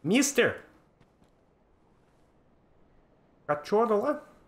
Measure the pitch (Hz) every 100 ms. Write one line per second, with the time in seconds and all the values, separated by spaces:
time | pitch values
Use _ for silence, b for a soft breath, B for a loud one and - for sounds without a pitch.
0 | 147 233 262 - 220 - - _ _ _
1 | _ _ _ _ _ _ _ _ _ _
2 | _ _ _ _ _ _ _ _ _ _
3 | _ _ _ _ - 147 - 208 226 208
4 | 262 294 - -